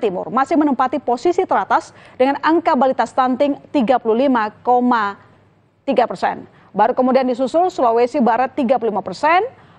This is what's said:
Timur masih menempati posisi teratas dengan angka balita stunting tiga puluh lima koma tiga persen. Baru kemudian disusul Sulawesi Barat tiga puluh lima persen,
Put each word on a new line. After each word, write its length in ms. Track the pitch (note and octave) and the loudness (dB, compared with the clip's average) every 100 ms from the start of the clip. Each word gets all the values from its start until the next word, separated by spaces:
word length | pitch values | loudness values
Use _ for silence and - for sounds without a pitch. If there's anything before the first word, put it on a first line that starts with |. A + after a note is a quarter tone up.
Timur 320 | F4 F4 - | -2 -4 -4
masih 240 | A3+ C#4+ D4+ | -2 0 2
menempati 400 | D4+ B3+ C4 D4 | 2 0 -2 -2
posisi 480 | - A#3+ F4+ F4 F#4 | -4 -2 0 0 0
teratas 480 | A#3+ F#3+ C#4+ - - - - | 0 0 -2 -2 -16 -8 -2
dengan 240 | C4 - | 0 0
angka 320 | D4+ E4 E4 | 0 2 2
balita 320 | C#4+ C4+ B3+ A3+ | 2 2 0 -2
stunting 560 | - B3+ B3 C#4+ C#4+ - | 0 0 0 0 -2 -4
tiga 320 | D4 G#3+ B3 | 0 2 2
puluh 240 | A3+ A3 C#4 | 2 0 2
lima 240 | A#3+ G#3+ - A#3+ | 0 -2 -4 0
koma 560 | B3 B3 A#3+ G3+ G3 - _ _ _ _ _ - | 2 2 0 -2 -8 -18 _ _ _ _ _ -4
tiga 240 | B3 A3 | 0 -2
persen. 400 | F#3+ G#3+ - - - - | -2 -6 -6 -12 -20 -8
Baru 240 | F#3+ A3+ B3+ | -2 0 0
kemudian 300 | B3+ C4 B3+ | 2 2 0
disusul 420 | A#3+ C4 D#4+ F#4 | -2 -2 0 0
Sulawesi 480 | F4+ B3 A#3 B3 D4 | 0 0 2 0 0
Barat 400 | A3+ A3+ C4 - | 0 0 -2 -2
tiga 240 | A#3 B3 | -2 0
puluh 80 | A3+ | -2
lima 160 | G3+ F#3+ | -6 -8
persen, 400 | F3+ D4+ F4 A#4+ - - | -4 0 0 -2 -8 -20